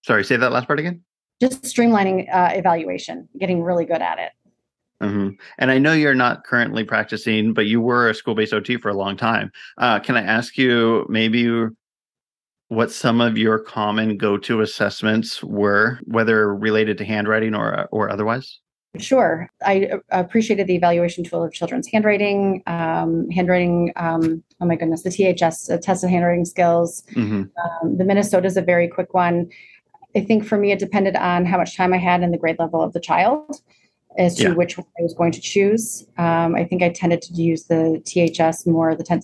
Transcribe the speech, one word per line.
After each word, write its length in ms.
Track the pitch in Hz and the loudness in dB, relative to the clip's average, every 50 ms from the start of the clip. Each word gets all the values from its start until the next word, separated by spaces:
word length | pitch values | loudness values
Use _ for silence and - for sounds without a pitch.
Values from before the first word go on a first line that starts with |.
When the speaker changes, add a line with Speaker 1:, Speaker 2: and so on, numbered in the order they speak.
Speaker 1:
Sorry, 220 | _ - 120 104 95 | _ 2 0 0 2
say 120 | - 131 | 2 2
that 140 | 117 123 123 | 2 2 2
last 140 | 123 123 123 | 0 -2 -2
part 120 | - 151 151 | -2 -4 -2
again? 240 | 151 175 175 170 _ _ _ _ _ _ _ _ | -2 -6 -8 -10 _ _ _ _ _ _ _ _
Speaker 2:
Just 200 | 247 254 254 - - | -2 -2 -2 -4 -10
streamlining, 640 | 240 - - 233 233 226 208 196 190 190 185 - - - | -6 0 2 4 4 4 4 2 2 0 -2 -2 0 0
uh, 160 | 185 180 175 - | 2 2 2 0
evaluation, 760 | 196 175 185 170 170 156 - 180 175 - - 170 175 170 _ _ | 0 0 0 0 0 -2 -6 -8 -8 -10 -12 -14 -14 -16 _ _
getting 260 | - 185 180 180 170 170 | -8 -2 -2 0 0 0
really 220 | 175 180 175 165 | 0 0 -2 0
good 160 | - 170 160 | -2 -2 -2
at 180 | - 85 82 - | -2 -4 -4 -6
it. 120 | 82 - _ _ _ _ _ _ _ _ _ _ _ _ _ _ | -8 -12 _ _ _ _ _ _ _ _ _ _ _ _ _ _
Speaker 1:
Mm-hmm. 400 | 104 104 101 101 98 98 101 _ - - - | -6 -4 -2 -2 -2 -4 -6 _ -20 -20 -6
And 140 | - 127 131 | -2 0 2
I 60 | 131 | 4
know 160 | 131 139 151 160 | 4 4 4 4
you're 200 | 156 151 147 135 | 4 4 2 2
not 300 | 127 123 123 117 - _ | 2 2 0 0 -2 _
currently 400 | - - 120 117 110 107 113 110 | -2 0 0 0 0 -2 -6 -4
practicing, 720 | - 110 110 107 - 113 101 - 117 110 107 107 113 110 | -2 -2 -2 -2 -4 -6 -6 -2 -2 0 2 2 0 2
but 120 | 113 107 | 0 0
you 140 | 107 110 117 | 2 2 0
were 300 | 113 123 123 120 117 113 | 2 2 2 2 2 2
a 40 | 107 | 0
school-based 380 | - - - 113 107 107 107 | -2 -4 -4 -2 -2 -2 0
O 80 | 113 107 | -2 -4
T 160 | 101 - 123 | -2 -2 -6
for 140 | 117 - 104 | -4 -2 -4
a 40 | 101 | -4
long 220 | 98 98 98 98 | -2 -4 -4 -4
time. 340 | - 123 113 117 107 107 104 _ - - - - | -2 -2 0 0 -2 -4 -6 _ -18 -20 -20 -6
Uh, 220 | - 120 123 110 101 | -2 0 2 2 0
can 180 | - - 127 | 0 0 0
I 40 | 117 | 0
ask 360 | 104 95 110 113 117 - - | 2 2 0 0 -2 -4 -2
you 480 | - 131 127 120 117 117 113 113 110 - | 0 2 2 4 4 4 4 2 0 0
maybe 580 | - 110 110 113 113 110 120 120 117 117 117 113 113 113 _ _ _ _ _ _ _ _ _ _ _ _ _ _ _ _ _ _ | -2 0 0 0 2 2 2 2 2 0 0 -2 -4 -6 _ _ _ _ _ _ _ _ _ _ _ _ _ _ _ _ _ _
what 240 | _ 113 110 117 110 | _ 0 0 0 0
some 300 | - - - 127 117 117 | -2 -2 -2 0 2 2
of 160 | 120 117 110 | 2 2 2
your 200 | 110 110 110 110 | 2 2 2 2
common 600 | 107 110 - - 113 107 104 104 110 110 110 104 | 0 -2 -6 -6 -4 -2 0 0 0 0 -2 -2
go-to 420 | 95 113 104 101 101 98 - 120 110 | 0 0 0 0 -2 -2 -2 0 0
assessments 840 | 107 104 - - 107 101 - - - 110 107 113 110 113 - - | 0 -2 -2 -2 -4 -4 -2 -2 -2 0 0 0 -2 -4 -8 -12
were, 580 | - 110 107 101 101 101 101 101 107 117 127 123 - | -10 -8 -4 0 0 2 4 4 2 2 0 -6 -10
whether 500 | - 117 113 113 110 113 107 107 101 101 | -4 -2 0 2 2 2 2 2 2 0
related 440 | 101 104 110 107 107 110 107 104 | -2 0 0 2 2 2 0 -2
to 80 | 87 104 | -4 -4
handwriting 500 | 101 107 107 107 104 110 110 110 110 110 | -4 -4 -2 0 0 0 0 0 0 -2
or, 320 | 107 110 110 101 101 101 - | -2 -2 -2 -2 -4 -6 -4
or 200 | - 107 104 101 | -2 -2 -2 -2
otherwise? 500 | 104 101 107 110 117 131 135 - - - _ _ _ _ _ _ _ | -2 -2 -2 -2 -2 -4 -6 -12 -20 -20 _ _ _ _ _ _ _
Speaker 2:
Sure. 500 | 170 - - 269 262 220 165 165 160 175 - _ _ - | -14 -2 0 2 4 4 2 2 -2 -6 -12 _ _ -2
I, 200 | 196 196 196 196 | 0 2 2 0
uh, 140 | - - 196 _ _ | 0 -4 -8 _ _
appreciated 580 | - 185 180 175 - 226 220 226 214 196 196 | -2 -2 -2 0 0 0 2 2 0 -2 0
the 80 | 185 180 | 0 0
evaluation 480 | 175 175 175 175 170 175 175 175 180 175 | 2 4 2 4 2 2 0 -2 -6 -8
tool 200 | 170 - 170 165 | -6 -4 -4 -4
of 100 | 165 - | -4 -4
children's 340 | - 170 165 254 - 180 | -8 -8 -6 -4 -6 -6
handwriting, 760 | - - 214 214 214 208 202 208 202 202 202 196 196 190 185 - | -2 -2 0 2 2 2 2 0 0 0 0 0 0 -2 -2 -4
um, 640 | - 170 170 165 165 165 170 165 165 165 165 - - | -6 -6 -4 -2 -2 -2 -2 0 0 -2 -2 -2 -2
handwriting, 640 | 175 180 180 175 180 180 180 175 175 175 175 170 - | -2 -2 2 2 2 2 2 2 2 2 0 0 -2
um, 480 | - 170 165 165 165 160 160 160 165 _ _ _ _ | -4 -4 -2 0 0 0 0 -2 -4 _ _ _ _
oh 60 | 175 | 0
my 100 | 170 170 | 0 0
goodness, 280 | 165 170 160 165 160 - | 0 0 -4 -4 -4 -4
the 80 | 185 | -6
T 140 | 175 196 196 | -2 0 2
H 160 | 185 180 180 | 2 2 2
S, 280 | 175 165 165 - - - | 0 0 0 -4 -6 -4
uh, 80 | 175 | -4
test 260 | 170 - - 185 180 - | -4 0 -2 -2 0 0
of 60 | 180 | 0
handwriting 340 | 180 175 175 175 175 175 175 | 0 2 2 2 2 0 -2
skills. 600 | 175 - - 175 170 170 170 170 170 170 - _ _ | -4 0 0 2 2 4 2 0 -2 -4 -12 _ _
Speaker 1:
Mm-hmm. 320 | - - - 208 107 202 190 - _ - 170 170 170 165 170 | -4 -2 -2 0 -2 -4 -4 -6 _ -8 -8 -8 -6 -4 -4
Speaker 2:
Um, 120 | 170 - | -2 0
the 60 | 180 185 | 0 2
Minnesota 440 | 190 196 202 202 - - 185 180 | 2 2 2 2 2 2 2 2
is 100 | 190 180 | 2 0
a 40 | 190 | 0
very 280 | 175 175 180 175 175 170 | 2 2 2 2 2 0
quick 240 | 170 - 180 - - | -2 -6 -6 -2 0
one. 340 | 185 180 175 175 175 175 175 - - - - - _ _ _ _ _ - _ _ | 0 2 2 2 0 -2 -4 -10 -20 -20 -20 -20 _ _ _ _ _ -20 _ _
I 60 | 214 | -4
think 220 | 190 202 226 214 208 | 0 2 2 0 2
for 140 | - 220 | 0 0
me, 140 | 208 202 202 | 2 2 2
it 80 | 202 196 | 2 0
depended 360 | 202 190 - 208 196 196 185 | -2 -2 0 2 2 2 0
on 300 | - - 180 175 175 180 | 0 0 2 2 2 2
how 140 | 175 196 180 | 2 2 0
much 180 | 170 175 - | 0 -2 0
time 160 | - 185 185 185 | 0 0 2 2
I 40 | |
had 260 | 180 175 180 175 175 175 | 2 2 2 2 2 2
and 100 | 175 170 | 0 0
the 40 | 170 | 0
grade 180 | - 160 165 | 0 -2 0
level 240 | 165 165 165 170 165 | 0 -2 -2 0 -2
of 120 | 160 - 170 | -2 0 -2
the 60 | 170 | -6
child 600 | 170 - 165 170 185 220 277 302 302 - 285 - _ _ _ _ _ _ _ _ _ _ - | -4 0 0 2 2 2 2 0 -4 -10 -16 -16 _ _ _ _ _ _ _ _ _ _ -2
as 180 | - 180 175 175 | 0 2 2 2
to 80 | - - | 2 0
Speaker 1:
Yeah. 80 | 190 170 | 2 2
Speaker 2:
which 200 | 165 175 170 - | 2 0 -2 -4
one 120 | - - _ _ | -14 -16 _ _
I 60 | - 170 | -4 -4
was 100 | 165 - | -4 -2
going 200 | - 170 170 165 | 0 0 0 0
to 60 | - | -4
choose. 640 | - - - 202 196 202 214 233 220 - - - - _ _ | -10 -2 0 2 2 2 2 0 -2 -6 -10 -14 -16 _ _
Um, 380 | - 170 170 165 165 170 165 170 | -2 0 2 2 2 2 2 0
I 80 | - 170 | 0 0
think 180 | 170 180 180 | 0 0 0
I 80 | 180 175 | 0 0
tended 320 | 170 - 185 170 170 170 | 0 0 0 0 0 0
to 120 | - - 170 | -2 -8 -4
use 300 | 170 165 170 160 160 - | 0 0 0 0 -2 0
the 360 | _ 170 160 160 165 160 156 - | _ 0 2 2 2 0 -2 -6
T 160 | - - 180 | -4 0 2
H 180 | 170 165 160 - | 2 2 2 2
S 260 | 165 160 160 - - | 0 0 0 0 0
more, 300 | 175 165 165 165 160 160 | 0 2 2 2 2 0
the 80 | 160 165 | -2 -2
te-, 160 | - 175 - | -2 -2 -2